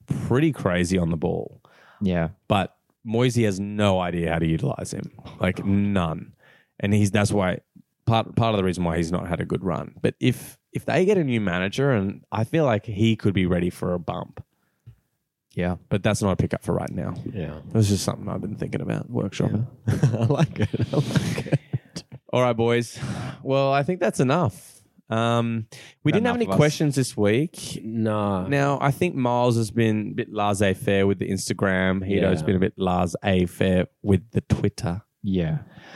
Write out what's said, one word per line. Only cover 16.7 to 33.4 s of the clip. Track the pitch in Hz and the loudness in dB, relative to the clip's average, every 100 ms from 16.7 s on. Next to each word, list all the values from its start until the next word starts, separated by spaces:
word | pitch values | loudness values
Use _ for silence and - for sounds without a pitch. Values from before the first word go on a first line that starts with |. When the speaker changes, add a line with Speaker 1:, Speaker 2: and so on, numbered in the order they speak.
Speaker 1:
right | 92 - | -4 -4
now. | 95 - - - | -6 -6 -6 -8
Speaker 3:
Yeah. | 98 78 76 - | -8 -8 -10 -4
Speaker 1:
That's | 113 104 | 2 2
just | 98 | 2
something | - 98 95 | -2 -6 -6
I've | 90 | -6
been | - 110 | -6 -8
thinking | - - | -6 -6
about, | - 110 - | -4 -6 -4
workshopping. | 120 101 - - 107 123 - - | -4 -4 0 0 0 -4 -6 -2
Speaker 3:
Yeah. | 104 127 | 2 2
<laughs> | 107 | 2
I | |
like | 113 - - - | 2 2 0 0
it. | 107 - 110 | -2 -2 -2
I | 147 | -2
like | - - - - - | 0 0 0 -4 -2
it. | - - - - - - 131 - | -2 -2 -8 -8 -18 -18 -20 -4
Speaker 1:
All | 120 | 0
right, | 123 | 2
boys. | 113 117 120 117 - - - - - | 2 2 2 -2 -6 -8 -8 -10 -8
Well, | 135 135 139 | -2 0 2
I | 139 | 2
think | 143 180 | 0 0
that's | 220 - | -2 2
enough. | 131 160 147 - - - _ _ - | 2 2 0 -2 -14 -20 _ _ -4
Um, | 113 117 117 117 117 113 - - - | 0 2 2 0 -2 -6 -14 -20 -4
we | 151 | 0
Speaker 2:
Not | 190 | 2
Speaker 1:
didn't | 240 | 2
have | |
Speaker 2:
enough | 240 | 0
Speaker 1:
any | 208 | 0
Speaker 2:
of | |
us. | 190 | 4
Speaker 1:
questions | 151 147 151 | 4 4 0
this | 135 127 - | 0 -2 0
week. | 104 113 160 - - - | 2 2 0 -6 -12 -12
Speaker 3:
No. | 110 113 110 107 101 95 92 | -6 -2 0 0 0 0 0
Speaker 1:
Now, | 143 139 139 | 0 2 2
I | 143 | 0
think | 135 180 | 0 -2
Miles | 139 123 120 123 117 | 0 0 2 2 2
has | 110 | 0
been | 117 113 107 101 | 2 2 2 -2
a | |
bit | 101 117 | -6 -6
laissez-faire | 104 104 98 101 95 - 98 98 | -2 0 2 2 2 2 2 4
with | 95 | 4
the | 92 | 2
Instagram. | 95 - 92 98 92 92 95 | 0 -2 0 0 2 2 0
Hito's | 95 98 95 92 | 0 2 2 2
Speaker 3:
Yeah. | 80 | 2
Speaker 1:
been | 95 | 2
a | |
bit | 95 - | 0 0
laissez-faire | 95 90 90 - 101 92 | 0 2 0 -2 0 2